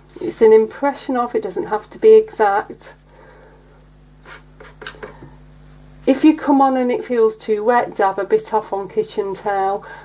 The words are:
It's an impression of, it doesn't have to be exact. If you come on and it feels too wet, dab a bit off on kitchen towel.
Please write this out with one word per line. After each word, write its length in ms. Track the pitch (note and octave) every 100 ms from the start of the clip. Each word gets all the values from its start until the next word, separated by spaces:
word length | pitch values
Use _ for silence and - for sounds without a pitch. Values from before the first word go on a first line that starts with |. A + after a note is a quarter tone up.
| _ -
It's 220 | - -
an 100 | A3
impression 640 | A3 A3 - C#4 C4+ - B3
of, 200 | A#3+ A3
it 80 |
doesn't 240 | G3+ F3+ G#3+
have 200 | G#3 -
to 80 | -
be 160 | A3 A3
exact. 800 | G#3+ - G#3 G3+ - - - - _ - - - - - _ - - - - - - - - _ - - - - - - - - - - - - - - -
If 160 | C4+
you 120 | D#4 D#4
come 260 | - C4+
on 140 | C4+ C4
and 160 | B3
it 140 | A#3+ -
feels 320 | A#3+ A3 A3
too 260 | - G#3
wet, 320 | G#3+ A#3+ F#3+ -
dab 220 | G3 G3
a 60 |
bit 280 | F#3 G#3+ - A3
off 180 | -
on 160 | G3 F#3+
kitchen 460 | G#3+ - - G3 F#3+
towel. 500 | G#3 G3 F#3+ G#3 - -